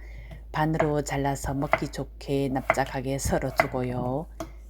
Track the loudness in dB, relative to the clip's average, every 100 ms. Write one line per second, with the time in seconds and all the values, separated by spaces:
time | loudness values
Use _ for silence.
0 | -12 -12 -12 -12 -6 0 2 4 4 2
1 | 2 0 2 0 0 0 2 2 0 -4
2 | -8 -8 -2 2 2 2 2 2 2 0
3 | 0 0 2 2 2 2 0 0 0 0
4 | 0 -2 -4 -8 -12 -12 -14